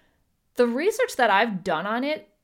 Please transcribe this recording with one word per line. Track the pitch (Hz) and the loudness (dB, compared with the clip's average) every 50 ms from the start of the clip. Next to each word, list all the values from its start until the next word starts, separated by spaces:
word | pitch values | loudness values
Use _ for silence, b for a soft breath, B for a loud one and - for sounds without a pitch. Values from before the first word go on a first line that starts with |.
| b b b b b b _ _ _ _ _ | b b b b b b _ _ _ _ _
The | - 240 | 0 0
research | 240 233 254 320 403 440 - 508 480 - | 0 2 0 0 0 0 0 -2 -2 0
that | - 247 220 | 0 2 4
I've | 196 196 226 233 202 180 - | 4 4 2 2 -2 -6 -4
done | - 156 156 175 | -2 -2 -2 -2
on | 202 220 240 262 | -2 -4 -2 -2
it | 285 311 311 - _ _ _ | -4 -4 -6 -8 _ _ _